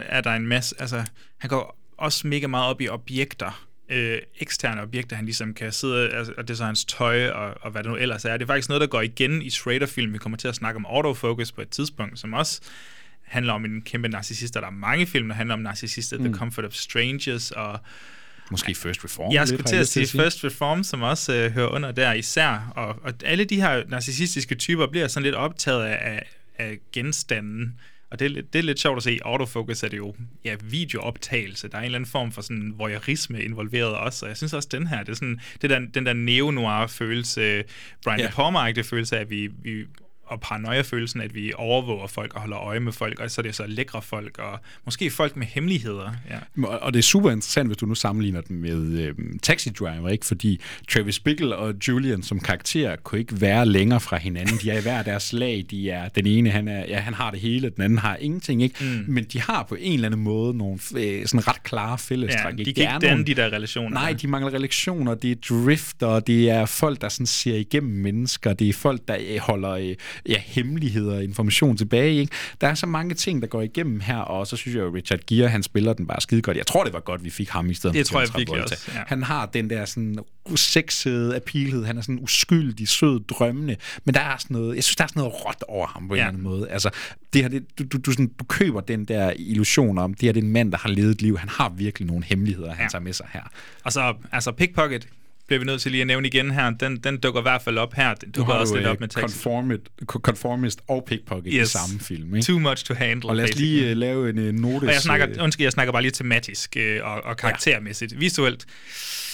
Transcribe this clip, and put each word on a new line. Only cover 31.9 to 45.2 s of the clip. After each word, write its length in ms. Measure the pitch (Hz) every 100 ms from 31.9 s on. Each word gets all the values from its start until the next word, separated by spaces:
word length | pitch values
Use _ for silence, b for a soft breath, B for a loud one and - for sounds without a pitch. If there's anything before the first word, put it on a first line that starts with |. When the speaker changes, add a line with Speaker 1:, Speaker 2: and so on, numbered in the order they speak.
| 123
Speaker 1:
anden 120 | 123
form 220 | 139 120
for 100 | -
sådan 320 | 107 113 107 107
voyeurisme 640 | 107 107 - 156 - 113
involveret 520 | 113 107 107 120 113 107
også, 300 | 107 - 107
og 40 |
jeg 80 | 107
synes 160 | 156
også, 140 | 151 -
den 160 | 131 170
her, 120 | 120
det 60 | 98
er 60 | 110
sådan, 240 | 131 120 B B
det 80 | 143
der, 100 | 131 120
den 120 | 135 123
der 80 |
neo-noir-følelse, 1500 | 120 120 123 147 135 110 107 117 - 113 120 117 117 107 104 104 B B B
Brian 160 | 117 110
Speaker 2:
Ja. 60 | 110
Speaker 1:
De 40 |
Palma-agtig 540 | 139 156 180 117 117 110
følelse 320 | 120 113 113
af, 40 |
at 80 | 104
vi, 200 | 104 104 -
vi, 200 | 113 107 104 - - - -
og 140 | 117
paranoia-følelsen, 800 | - 107 113 127 131 123 117 117
at 140 | 107 107
vi 160 | 107 -
overvåger 520 | 117 127 120 101 98
folk 260 | - 107 107
og 40 |
holder 160 | 107 101
øje 200 | 101 113
med 120 | 120
folk, 280 | 110 110 107
og 120 | 117
så 100 | -
er 20 |
det 120 | 110 107
så 80 | 104
lækre 340 | 107 - 110
folk, 360 | - 110 107 -
og 200 | 101 101 B B -
måske 240 | - 170
folk 260 | -